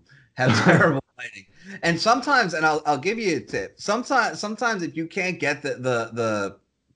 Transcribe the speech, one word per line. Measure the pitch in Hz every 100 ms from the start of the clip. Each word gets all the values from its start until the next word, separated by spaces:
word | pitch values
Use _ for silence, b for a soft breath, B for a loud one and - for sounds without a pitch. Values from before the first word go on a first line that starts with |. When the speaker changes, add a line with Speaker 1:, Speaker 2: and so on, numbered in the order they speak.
| _ b b -
Speaker 1:
have | 127 113
Speaker 2:
<laughs> | 170
Speaker 1:
terrible | 165 185 135 - -
lighting. | 123 101 98 B 180 196
And | 165 170
sometimes, | 208 254 294 269 190
and | 160 156
I'll, | 151 143
I'll | 143
give | 185 226
you | 214 143
a |
tip. | - 117 95 -
Sometimes, | - 214 247 262 208 160
sometimes | 208 220 240 214
if | 160 139
you | 160
can't | 202 185 170
get | 143 143
the, | 143 120
the, | 127 120 107
the, | 113 110 107 98 95 _ _ _